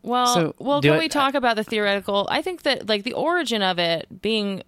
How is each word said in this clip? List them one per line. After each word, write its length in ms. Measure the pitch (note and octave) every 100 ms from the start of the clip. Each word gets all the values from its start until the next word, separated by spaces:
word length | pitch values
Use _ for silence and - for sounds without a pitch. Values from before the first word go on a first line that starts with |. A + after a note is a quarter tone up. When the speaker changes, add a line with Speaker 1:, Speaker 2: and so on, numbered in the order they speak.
Speaker 1:
Well, 240 | - B3 B3
Speaker 2:
So, 200 | A#3+ D#3+ -
Speaker 1:
well, 220 | B3 C#4+
Speaker 2:
do 80 | D3
Speaker 1:
can 80 | D#4+
Speaker 2:
I 20 |
Speaker 1:
we 100 | D#4+
talk 260 | D4 C4+
about 220 | C#4 A#3+ A3
the 80 |
theoretical? 640 | G#3+ G#3+ G#3 G3+ F#3+ G3+ G3
I 120 | C#4
think 200 | F4 F4+
that, 260 | D4 B3+ G3
like, 160 | G#3
the 80 | A3
origin 500 | - D4 F4 C4 A3
of 160 | F#3+ F3
it 420 | E3+ E3 - F#3
being 420 | G#3 A3 G3+ F#3+